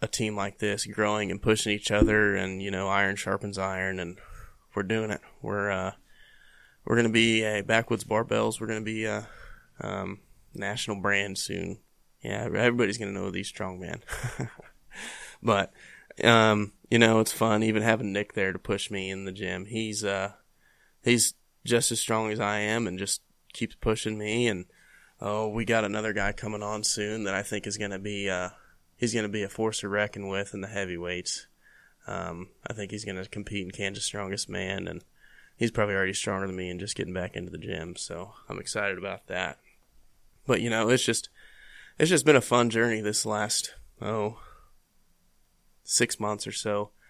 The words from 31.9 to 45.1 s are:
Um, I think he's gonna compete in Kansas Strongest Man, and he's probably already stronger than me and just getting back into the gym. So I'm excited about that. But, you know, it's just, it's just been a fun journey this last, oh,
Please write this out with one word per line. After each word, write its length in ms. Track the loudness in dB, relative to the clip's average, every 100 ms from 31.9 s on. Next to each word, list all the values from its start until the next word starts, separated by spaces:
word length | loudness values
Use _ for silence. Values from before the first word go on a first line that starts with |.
| _ -10
Um, 420 | -8 -8 -10 -12 _ -12
I 60 |
think 200 | -8 -8
he's 120 | -8
gonna 220 | -8 -8 -8
compete 400 | -10 -6 -6 -6
in 60 |
Kansas 340 | -4 -6 -4 -6
Strongest 420 | -6 -6 -6 -6
Man, 400 | -6 -4 -4 -6
and 160 | -10 -14 _ -20 -20 -16
he's 160 | -4 -2
probably 240 | 0 2
already 200 | 2 2
stronger 320 | 0 -2 -2 -2
than 100 | -4
me 140 | -6
and 100 | -6
just 160 | -6 -6
getting 180 | -4
back 220 | -4 -6 -6
into 140 | -10
the 80 | -10
gym. 360 | -8 -8 -8
So 380 | -10 -10 -10 -12 -16 -12
I'm 100 | -10
excited 380 | -6 -4 -2 -4
about 300 | -6 -10 -8
that. 320 | -6 -4 -8 _ _ _ -20 -20 _ -20 _ 0
But, 140 | 2
you 100 | 2
know, 180 | 2 4
it's 160 | 4
just, 240 | 4 0 -2 _ -20 -20 -20 -20 -8 2
it's 100 | 4
just 160 | 6
been 120 | 8 6
a 40 |
fun 300 | 8 4 4
journey 300 | 4 2 2
this 260 | 0 -2 0
last, 480 | -2 0 -2 -4 -10 -20 -10
oh, 380 | -4 -2 -2 -4 -18 -20 -20 -20 _ _ _